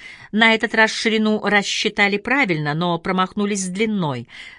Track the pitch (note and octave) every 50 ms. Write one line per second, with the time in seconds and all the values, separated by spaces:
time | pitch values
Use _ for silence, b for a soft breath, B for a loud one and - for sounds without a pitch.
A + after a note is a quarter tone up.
0 | B B B B B B B G#3+ A3+ A3+ A3+ A3 - A3+ - A3 A3 G#3+ - -
1 | - A3+ G#3+ A3 G#3+ G#3+ G#3+ G#3+ - G3+ G#3 G3+ F#3+ - - - - G#3+ G#3 -
2 | G3+ G3+ G3 G3+ G3+ A#3 B3+ C#4+ C4+ F#3+ E3 D#3 D3+ D3 D3 D#3+ F3+ F3 E3+ E3
3 | - F#3+ F#3 F#3 F#3 F3+ - G#3 G3+ G3+ G#3+ F#3+ F#3+ F#3 F3+ F#3+ A3 A3 G#3+ G3
4 | F3 D3 C3 A#2+ A#2 B B B B B B